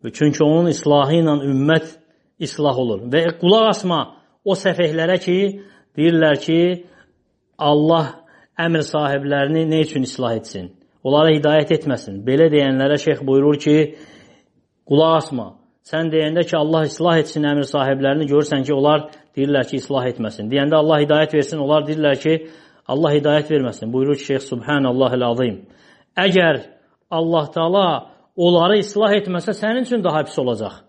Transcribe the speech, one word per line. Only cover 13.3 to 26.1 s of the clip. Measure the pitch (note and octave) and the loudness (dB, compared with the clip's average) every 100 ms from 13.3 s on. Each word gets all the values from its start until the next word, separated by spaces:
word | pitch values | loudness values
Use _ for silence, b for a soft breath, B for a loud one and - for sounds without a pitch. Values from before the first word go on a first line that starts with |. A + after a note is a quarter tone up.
| C3+ C#3+ C#3+ | 2 4 2
ki, | D3+ D3+ D3+ B B B B B B _ _ _ - | 2 2 2 B B B B B B _ _ _ 0
qulaq | C#3+ D#3+ D#3+ | 2 4 2
asma. | - B2+ G2 - _ _ - | 0 -8 -10 -16 _ _ -8
Sən | D#3+ E3 | -6 -2
deyəndə | D#3+ D#3 E3 | 0 0 -2
ki, | D#3+ E3 | -2 -2
Allah | D3+ D#3+ | 0 0
islah | D3+ - E3+ E3 | -2 -2 2 2
etsin | D3+ D#3 D3 | 0 -2 0
əmr | D3 | 0
sahiblərini, | C#3 D3 C3+ C3+ C3+ D3 D3 | -2 -2 -2 0 0 -2 2
görürsən | C#3+ D3 C#3+ C3 | 0 2 -4 -2
ki, | |
onlar | C#3 C#3+ D3+ D3 B B | 0 2 2 -2 B B
deyirlər | - C#3 C#3+ B2 | -4 0 0 -2
ki, | C3+ | -6
islah | - C#3 B2 | -4 -4 -4
etməsin. | A#2+ A2 - G#2+ | -4 -8 -8 -4
Deyəndə | C#3 C#3+ D#3 | -2 2 2
Allah | D3+ D3+ | 4 2
hidayət | D3 D3+ D#3 D3+ | 2 2 2 0
versin, | C3+ D#3+ | -2 -4
onlar | C#3+ D3+ D3 | 0 0 0
deyirlər | D#3 D3 C3+ | 0 0 0
ki, | D#3 D#3+ D#3+ B B B - | -2 -2 -4 B B B -6
Allah | C3+ D#3+ D3 | -2 0 2
hidayət | D3 D3+ D3+ | 2 0 0
verməsin. | D3+ B2+ G#2 A2+ | -2 -2 -6 -6
Buyurur | B2+ C3+ C#3 | -2 0 -2
ki, | - | -2
şeyx, | C3+ - | -6 -4
Subhanallahil | A#2+ C3 D3 C3+ B2+ B2+ B2 | -10 -2 0 0 0 0 0
azim. | A#2+ A#2 A#2+ F#2+ - b b b b | -2 -2 -4 -6 -16 b b b b